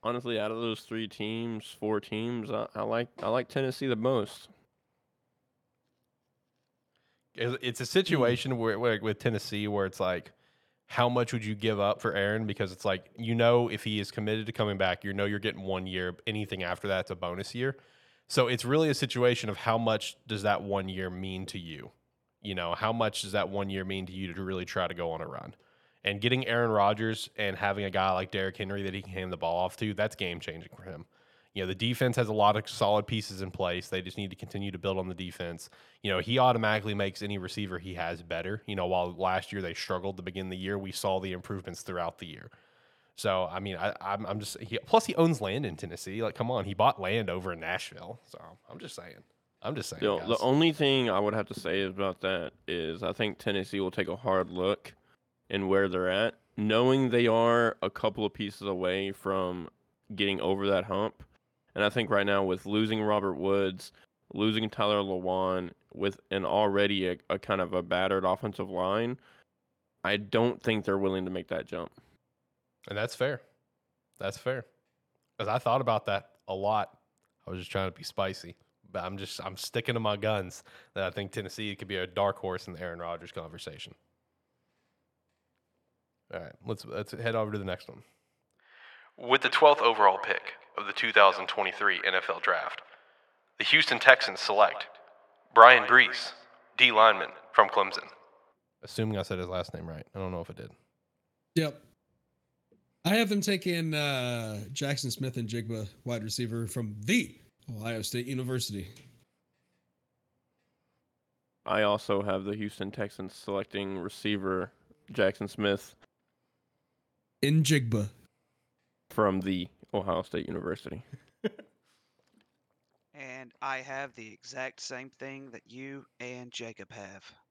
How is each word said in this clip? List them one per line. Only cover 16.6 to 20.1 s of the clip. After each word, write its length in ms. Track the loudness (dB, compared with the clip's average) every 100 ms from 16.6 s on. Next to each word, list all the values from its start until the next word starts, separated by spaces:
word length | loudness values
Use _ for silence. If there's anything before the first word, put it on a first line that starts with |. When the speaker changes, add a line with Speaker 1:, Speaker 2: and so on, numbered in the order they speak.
Speaker 2:
after 260 | -4 -4 -2
that's 220 | -2 -2
a 40 |
bonus 400 | -6 -6 -8 -8
year. 220 | -6 -6 -6 _ _ _ _ _
So 200 | 2 2
it's 160 | 0
really 240 | 2 2 4
a 60 |
situation 560 | 2 -2 4 4 4 -2
of 80 | -2
how 180 | 0 2
much 400 | 2 0 -4